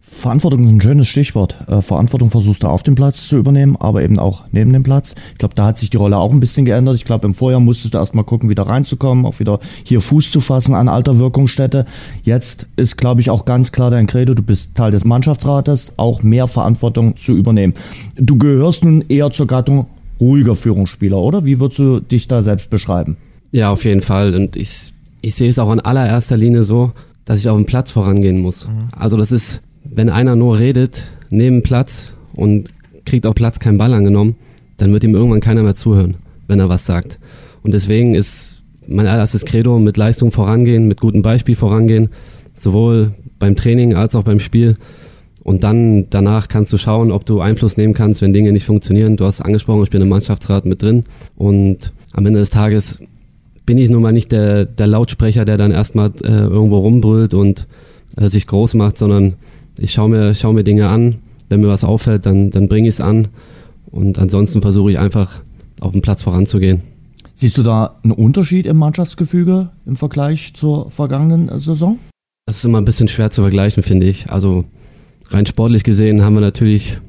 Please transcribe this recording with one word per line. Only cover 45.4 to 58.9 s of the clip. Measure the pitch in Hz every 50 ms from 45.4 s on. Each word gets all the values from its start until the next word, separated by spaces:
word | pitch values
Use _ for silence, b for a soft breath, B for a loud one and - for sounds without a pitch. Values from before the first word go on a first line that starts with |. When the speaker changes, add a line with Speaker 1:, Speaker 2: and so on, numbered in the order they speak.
Speaker 2:
Und | - - 98 92 92
dann, | 104 107 120 117 113 107 101 95 -
danach | - 101 98 101 107 110 101 -
kannst | - 107 104 - -
du |
schauen, | 101 - 110 107 110 113 113
ob | 104 101 -
du | - 110 98
Einfluss | 85 101 113 - - 104 - -
nehmen | 107 110 107
kannst, | - 110 104 104 -
wenn | 104 98 98
Dinge | 101 107 104
nicht | 101 101 -
funktionieren. | - 107 104 - - 95 104 110 107 107
Du | 101 98
hast | 98 98 -
angesprochen, | - 92 107 104 - - 110 107 101
ich | -
bin | - 98
im | 95 98
Mannschaftsrat | 95 98 - - 104 - - - 101 98 -
mit | 92 92 -
drin. | 101 107 113 123 113 B B B B B B
Und | - 98 101 101 101 98 98 95 - - - b b b b
am | - - 101
Ende | 104 110 104
des | 104 -
Tages | - 107 107 107 - - 196 - - - - _ _ - _ _ _ _ _ _ _ _ _
bin | - 120 131
ich | 131 113
nun | 120 117
mal | 113 110
nicht | 113 117 110 -
der, | 117 107 104 104 101 104 98
der | - - - 107
Lautsprecher, | 104 107 110 117 - - - 113 110 104 120 107
der | 107 107
dann | 101 104 107
erstmal, | 87 87 104 - - 107 104 104 101 - -
äh, | -
irgendwo | 110 104 104 104 90 107 107 107 104 101
rumbrüllt | 95 110 120 123 110 107 110 110 113 104
und, | - 95 101 101 98 - - B B B B B B B B B B
äh, | - 107 101
sich | 92 104 -
groß | - 101 98 113 117 -
macht, | 113 104 104